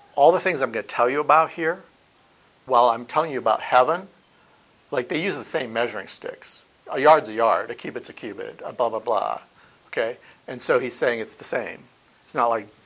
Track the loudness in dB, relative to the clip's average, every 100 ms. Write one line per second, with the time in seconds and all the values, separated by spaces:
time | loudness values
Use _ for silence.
0 | _ 4 4 4 2 -2 -2 -4 -4 0
1 | 0 2 4 4 4 -2 -4 -4 -10 _
2 | _ _ _ _ _ _ 2 6 6 4
3 | -2 -2 -2 0 0 0 4 4 4 2
4 | -6 _ _ _ _ _ _ _ -10 -6
5 | -4 -4 -4 -4 -4 -6 -4 -4 -4 -4
6 | -10 -10 -12 -14 -16 -20 -20 _ -10 2
7 | 6 6 4 0 2 2 -2 -10 -10 -12
8 | -14 -14 -12 -10 -12 -12 -10 -4 -2 -2
9 | -2 -2 -2 -6 -12 _ -20 _ -10 -4
10 | -4 -6 -16 -20 -12 -6 0 0 0 -2
11 | -2 -2 -6 -4 -2 -2 -6 -12 -20 _
12 | _ _ -8 -2 0 0 -4 -20